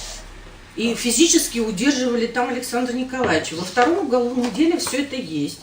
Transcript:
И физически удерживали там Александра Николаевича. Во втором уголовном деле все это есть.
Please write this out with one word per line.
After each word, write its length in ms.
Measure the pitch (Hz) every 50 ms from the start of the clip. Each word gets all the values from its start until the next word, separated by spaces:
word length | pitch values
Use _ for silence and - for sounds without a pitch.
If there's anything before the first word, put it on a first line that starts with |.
| - - - - - - - - - - - - - - -
И 200 | - 220 233 226
физически 640 | - - 240 226 240 330 330 330 320 - - - 233
удерживали 680 | 226 220 196 175 233 285 277 254 254 247 240 226 226
там 240 | 233 - 254 269 262
Александра 440 | 247 254 - - 240 240 254 240 233
Николаевича. 600 | 254 254 254 254 254 247 202 165 156 160 - 160
Во 80 | 160 185
втором 440 | - - 247 247 294 349 392 359
уголовном 440 | 254 233 247 240 240 254 254 240 247 185
деле 260 | 262 311 330 349 -
все 180 | - - -
это 180 | 269 285 277 262
есть. 440 | 262 202 160 160 147 143 - - -